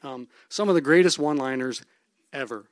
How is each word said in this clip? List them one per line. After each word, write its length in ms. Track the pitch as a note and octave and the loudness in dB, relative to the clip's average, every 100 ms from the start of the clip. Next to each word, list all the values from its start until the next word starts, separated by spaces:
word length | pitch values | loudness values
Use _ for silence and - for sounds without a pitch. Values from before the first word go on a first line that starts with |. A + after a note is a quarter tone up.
Um, 260 | C#3+ C3 B2 _ _ | -12 -14 -16 _ _
some 200 | - G#3 | -4 2
of 60 | F3 | 2
the 60 | |
greatest 380 | C#3 E3+ F3+ - | 4 6 6 2
one-liners 640 | D3 D3 C3 C3 B2+ A#2+ - _ _ _ _ | -2 -2 -4 -4 -6 -8 -14 _ _ _ _
ever. 340 | C#3 B2 A2 G2+ | -12 -10 -12 -16